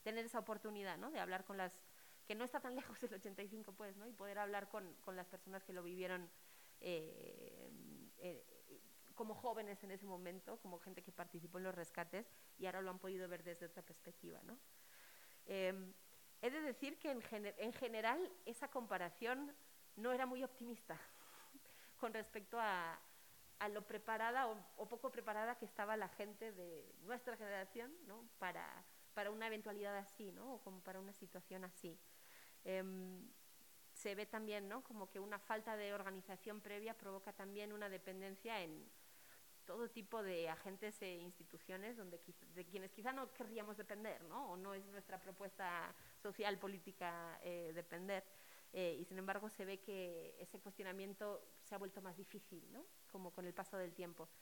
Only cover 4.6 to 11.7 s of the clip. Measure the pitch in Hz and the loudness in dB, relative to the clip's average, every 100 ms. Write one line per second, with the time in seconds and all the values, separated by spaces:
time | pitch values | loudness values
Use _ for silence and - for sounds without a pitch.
4.6 | 196 214 185 143 - 185 180 185 - 190 | 2 -2 -2 -4 -4 -4 -4 -8 -6 -6
5.6 | - 180 175 180 180 185 175 - - - | -2 -2 0 0 2 2 -2 -10 -16 -16
6.6 | - - 180 165 160 - - - - - | -16 -4 2 2 2 -4 -6 -6 -6 -6
7.6 | 64 - - 73 - - 180 143 - - | -8 -8 -8 -8 -10 -4 -4 -4 -8 -14
8.6 | - 151 - - - - 220 208 247 220 | -12 -12 -12 -16 -8 -2 -2 2 4 4
9.6 | 208 202 196 190 202 180 180 185 185 226 | 2 -2 -2 -4 -2 -2 -2 -2 -4 -4
10.6 | 196 175 185 180 180 175 175 170 165 175 | -4 -6 -6 -6 -6 -4 -4 -4 -4 0
11.6 | 185 | 0